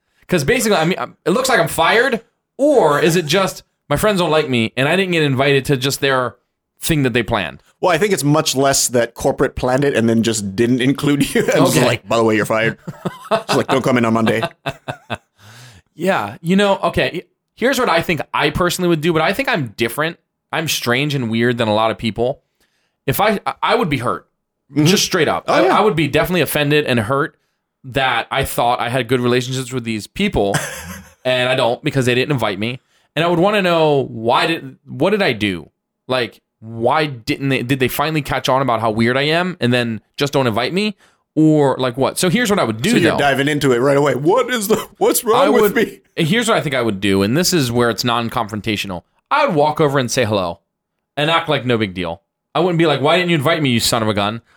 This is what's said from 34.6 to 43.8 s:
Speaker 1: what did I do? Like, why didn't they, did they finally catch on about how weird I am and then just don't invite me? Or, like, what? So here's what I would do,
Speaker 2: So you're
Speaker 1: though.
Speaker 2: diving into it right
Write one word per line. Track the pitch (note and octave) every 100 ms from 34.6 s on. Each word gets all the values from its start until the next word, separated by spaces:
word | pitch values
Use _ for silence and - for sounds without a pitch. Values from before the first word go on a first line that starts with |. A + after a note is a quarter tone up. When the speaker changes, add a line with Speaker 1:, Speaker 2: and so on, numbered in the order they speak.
| C3 - C3+
Speaker 1:
what | B2+ F3
did | G#3
I | F3+
do? | A2+ G#2 E2+ - _ _ _ -
Like, | B2+ A2 - _ _
why | A2 A2+ A#2 D#3 D#3
didn't | B2 B2+ - C#3
they, | B2+
did | A#2+ C3+
they | B2
finally | - D3+ D#3
catch | C#3 C3+ D3
on | C3
about | C3 A2
how | A2+
weird | A2 A#2 C3
I |
am | C#3+ E3 F3+ -
and | B2
then | B2 A#2 G#2+ - -
just | C#3+
don't | C#3+ B2+
invite | G#2+ B2+
me? | F3 G#3+ - _ _ _ -
Or, | D#3 D3+ C#3 B2
like, | B2+ A#2+
what? | A#2 -
So | F3+
here's | A3 A3
what | G3
I | B2
would | A2
do, | F3
Speaker 2:
So | A#3+
you're | G#2+
Speaker 1:
though. | E2+
Speaker 2:
diving | C#3+ C3 C#3
into | D3+ C#3
it |
right | A#2+